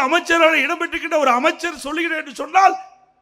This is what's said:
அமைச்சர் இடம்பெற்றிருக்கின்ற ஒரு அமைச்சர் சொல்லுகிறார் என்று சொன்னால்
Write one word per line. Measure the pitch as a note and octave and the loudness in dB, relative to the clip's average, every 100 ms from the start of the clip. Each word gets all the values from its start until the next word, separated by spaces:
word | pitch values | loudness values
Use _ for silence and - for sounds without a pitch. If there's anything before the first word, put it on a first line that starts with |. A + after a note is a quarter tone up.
| C4+ | 0
அமைச்சர் | E4+ E4+ E4 D#4+ D#4 | 0 0 4 4 4
இடம்பெற்றிருக்கின்ற | C#4 E4+ E4+ D#4+ D4+ D#4 | 0 -4 -4 -6 -2 0
ஒரு | C4+ A#3+ | 2 2
அமைச்சர் | D#4 D#4+ E4+ D4+ | 0 -2 -8 -8
சொல்லுகிறார் | C#4 D#4 E4+ D#4 | -8 -6 -4 -6
என்று | D4 B3 | -8 -10
சொன்னால் | D4 F#4 F#4+ F#4+ - _ _ _ | 0 4 4 2 -12 _ _ _